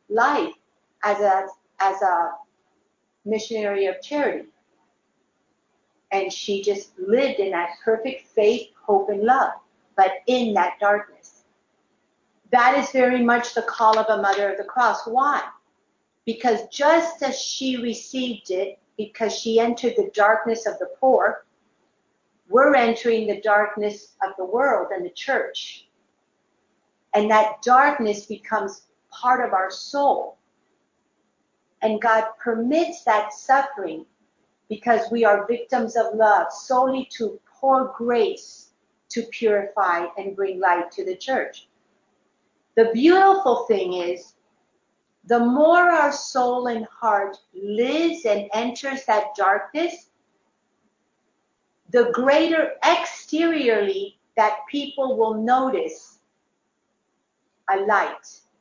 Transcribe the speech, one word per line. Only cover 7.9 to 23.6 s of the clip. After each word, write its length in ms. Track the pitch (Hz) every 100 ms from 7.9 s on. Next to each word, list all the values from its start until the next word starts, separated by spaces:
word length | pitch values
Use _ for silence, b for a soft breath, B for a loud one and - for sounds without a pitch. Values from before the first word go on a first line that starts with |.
| 220 262 - _
faith, 420 | 220 214 247 - _
hope, 260 | - 196 208
and 120 | 202
love, 300 | 220 269 170 - _ _ _ -
but 160 | 190 - -
in 280 | 254 233
that 260 | 196 185 -
darkness. 640 | 202 208 - _ _ _ _ _ _ _ _ _ _ _ _ _ _
That 260 | 247 247 277
is 140 | 269
very 320 | 262 247 254
much 320 | 240 240 240
the 80 | 233
call 360 | 226 - 220 220
of 80 | 220
a 120 | 202
mother 300 | 196 196 202
of 80 | 190
the 60 |
cross. 420 | - 254 233 202 226
Why? 360 | 240 285 240 - - _ _ _ _ _ _ -
Because 420 | 220 247 208 -
just 540 | - 285 330 - -
as 180 | 269 262
she 380 | - - 262 254
received 720 | 240 214 - 262 247 214 -
it, 280 | 185 196 - _ -
because 380 | 208 - 214
she 240 | - 226 226
entered 360 | 233 240 240 -
the 140 | -
darkness 520 | - 311 330 233 226 208
of 120 | -
the 120 | - -
poor, 440 | 262 - 214 - _ _ _ _ _ _ _ _ _ _ _
we're 260 | 226 294
entering 520 | 269 233 226 233 226 208
the 140 | 196
darkness 720 | 214 208